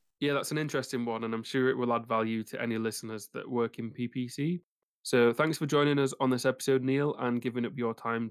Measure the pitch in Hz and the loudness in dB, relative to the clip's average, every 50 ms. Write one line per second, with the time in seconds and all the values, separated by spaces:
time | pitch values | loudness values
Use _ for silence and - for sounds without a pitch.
0 | _ _ _ - 139 143 143 139 - - 151 151 156 143 - 135 123 - 135 120 | _ _ _ -6 -4 -2 -2 -2 -4 -4 -4 -4 -4 -4 -4 -6 -6 -4 -4 -4
1 | 120 117 113 113 113 113 113 113 113 - - 131 127 127 - 127 123 120 117 117 | -4 -4 -4 -4 -4 -4 -4 -6 -6 -2 0 2 2 2 2 0 0 0 0 -2
2 | 113 117 113 113 113 113 113 110 110 - - - 120 117 113 110 110 110 107 - | -2 0 0 0 0 0 -2 -4 -4 -6 -6 -6 -4 -2 -2 -2 -2 -2 -4 -6
3 | - 110 110 104 - - - 123 - - 127 120 117 113 - - 117 110 110 - | -8 -10 -10 -10 -12 -12 -12 -10 -8 -4 -2 -2 -2 -2 -4 -6 -10 -8 -6 -6
4 | 120 120 - 127 123 120 - - 143 165 180 175 - _ _ _ _ _ _ _ | -6 -6 -4 -6 -6 -6 -4 -4 -2 -2 -2 -4 -6 _ _ _ _ _ _ _
5 | - - - 123 120 117 117 - 151 160 151 - 160 139 151 143 147 147 143 143 | -4 2 6 6 8 6 6 4 2 2 2 0 0 2 4 4 6 6 4 4
6 | 139 135 - - 135 131 127 123 - 131 127 - - 139 135 127 127 131 131 139 | 2 2 2 2 2 2 2 2 2 0 0 0 2 2 2 4 4 2 2 2
7 | 143 151 - - 127 123 120 120 - 123 113 123 120 107 - 123 120 113 110 - | 2 0 -2 -2 0 0 0 0 -2 -2 -2 -2 -4 -4 -2 -2 -4 -4 -4 -4
8 | - 117 113 113 117 110 | -4 -2 -2 -2 -2 -4